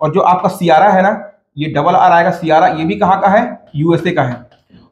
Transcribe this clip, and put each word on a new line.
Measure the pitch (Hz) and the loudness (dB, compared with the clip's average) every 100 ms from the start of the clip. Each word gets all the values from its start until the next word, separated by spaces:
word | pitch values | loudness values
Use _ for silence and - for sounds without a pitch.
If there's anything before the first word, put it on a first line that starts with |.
और | 156 | -4
जो | 175 | 0
आपका | 175 180 185 | 0 0 -2
Ciara | - 175 156 202 | -2 2 4 4
है | 190 | 2
ना, | 190 226 - _ _ - | 0 -2 -8 _ _ -10
ये | 156 | -6
डबल | 143 - | -4 0
आर | 185 180 | 2 4
आएगा, | 170 170 | 4 2
सियारा, | - 160 156 180 | -2 0 2 2
ये | 156 | 0
भी | 160 202 | -4 -2
कहाँ | 185 190 | 0 0
का | 202 | 2
है? | 208 240 - _ 147 | 0 0 -8 _ -4
यूएसए | 165 165 180 | 0 0 -2
का | 151 | -2
है। | 131 117 - _ _ - _ | -4 -6 -14 _ _ -20 _